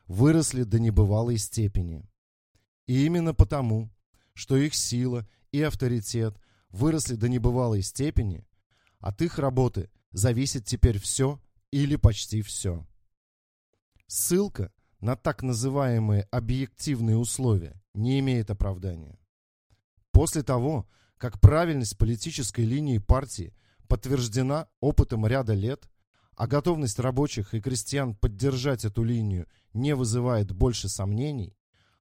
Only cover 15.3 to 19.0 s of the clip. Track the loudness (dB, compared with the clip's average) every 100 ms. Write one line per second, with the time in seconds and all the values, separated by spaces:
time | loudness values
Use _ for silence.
15.3 | -4 -4 -2 -2 0 0 0 2 0 0
16.3 | -4 -2 -4 -6 -8 -4 -2 2 2 0
17.3 | -2 0 0 -2 -14 _ -4 0 0 2
18.3 | 0 -2 -2 -2 -4 -8 -10